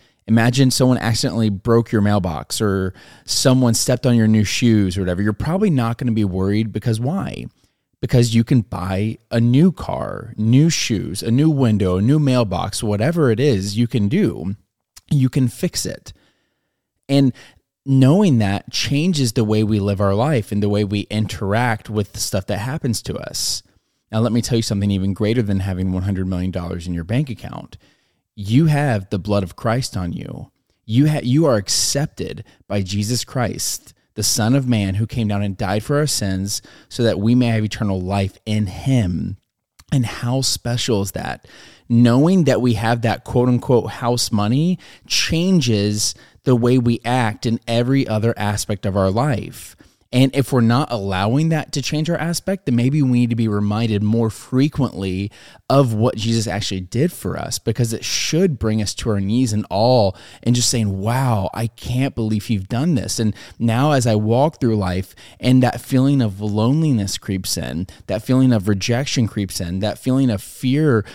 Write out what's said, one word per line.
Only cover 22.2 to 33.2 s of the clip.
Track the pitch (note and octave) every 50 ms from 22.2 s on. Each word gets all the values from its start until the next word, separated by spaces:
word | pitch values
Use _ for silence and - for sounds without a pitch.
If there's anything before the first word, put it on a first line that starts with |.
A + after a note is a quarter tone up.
| - - - F#2+ -
that | - G2+ F#2
happens | G#2+ B2+ C#3+ E3 - B2 G#2+ -
to | - - -
us. | - - - - - - - - - - _ _ _ _ _ _ _ _ -
Now, | A2 A2
let | A#2 A2+
me | A2+ A#2+ A2
tell | - B2
you | A2+
something | A2 - A2 G2 G#2 G#2
even | G2 F#2+ F#2+ G2 F#2
greater | - G#2+ G#2 A#2 B2+
than | G#2+ G2+ G2 F#2+
having | F#2 G2 F#2 F2+ F#2 F#2
one | F#2 F#2 F#2
hundred | G2+ G2 F#2 F#2
million | F#2 F#2 F2 F#2 F#2
dollars | E2+ F2+ F2 E2+ F2+ F2 F2
in | F#2 F2
your | E2+ E2
bank | F2 A2+ C3 D#3 C3
account. | G#2+ - - - - - - - - - _ _ _ _ _ _ _ _ _ _ _
You | G#2+ G2+ G2+ A2+ C#3 E3
have | D#3 D3 C#3+ D3 C#3 A2+ G2+ F#2 -
the | A2
blood | F#2+ E2 G2+ G2+ G2+
of | F#2+ F2 -
Christ | - - A2+ A2+ C3 C3 - -
on | G2 F2+ F2 -
you. | - - - - - - - _ _ _ _ _ _ _
You | - A2 B2+ D3 D#3
ha-, | D#3 C#3+ -
you | B2 C3 D#3 E3
are | C#3+ A#2+
accepted | G#2 G2 - - - - - - C#3 D3+ - _ - F2 - - - - _ _ _ _
by | - G2+ G#2 F#2+
Jesus | F#2 G2+ G2+ G#2 G#2+ B2 A#2+